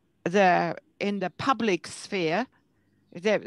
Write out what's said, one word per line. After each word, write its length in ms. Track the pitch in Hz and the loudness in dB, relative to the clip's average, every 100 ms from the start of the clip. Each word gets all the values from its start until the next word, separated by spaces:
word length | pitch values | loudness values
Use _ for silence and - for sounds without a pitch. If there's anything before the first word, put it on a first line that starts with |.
| _ _ | _ _
the, 520 | 180 190 185 175 170 - - - | -2 4 6 4 2 -4 -12 -8
in 200 | 202 202 | -6 -4
the 100 | 180 | -6
public 560 | - - 220 226 175 - | -4 -2 0 0 0 -4
sphere 600 | - - 202 160 175 254 _ _ _ _ _ _ | -16 -8 -4 0 -2 -4 _ _ _ _ _ _
the 300 | - 190 196 | -6 0 0